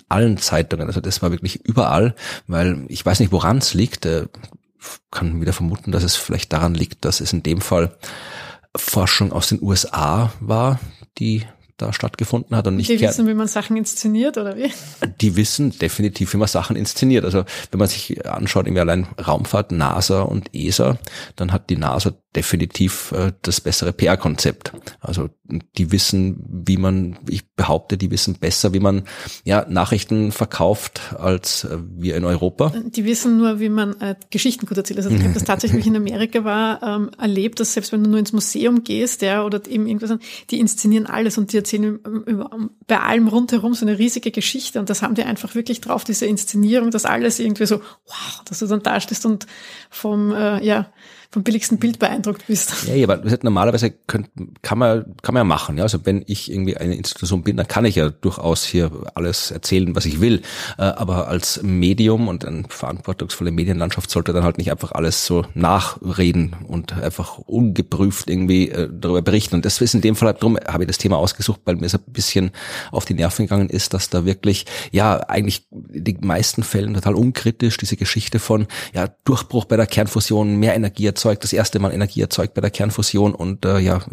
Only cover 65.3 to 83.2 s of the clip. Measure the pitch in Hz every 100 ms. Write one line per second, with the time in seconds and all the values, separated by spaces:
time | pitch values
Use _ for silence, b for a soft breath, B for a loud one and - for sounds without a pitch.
65.3 | 87 85 - 85 98 98 - - 90 90
66.3 | 87 85 87 - 82 82 87 80 - 87
67.3 | - - 110 120 92 92 - 98 98 -
68.3 | 92 92 92 92 - 85 87 90 90 87
69.3 | 104 - 87 82 - 120 117 110 110 113
70.3 | 98 107 117 - 85 87 - 101 85 87
71.3 | - 107 107 - 87 85 92 - 120 -
72.3 | 101 92 - B B B - - 82 82
73.3 | - 104 101 95 90 - 92 - 90 87
74.3 | 95 104 101 - B B 101 107 92 -
75.3 | - 104 95 _ - - 73 87 92 101
76.3 | 85 - - 113 107 104 101 98 104 123
77.3 | 127 117 110 117 - 101 98 101 - -
78.3 | 113 - 110 107 B B - - - -
79.3 | 131 - 123 - 113 110 - 113 110 -
80.3 | 107 107 104 110 - 104 - 104 98 -
81.3 | 104 107 - 104 - 98 80 101 - 101
82.3 | - 90 - 101 - 104 104 104 101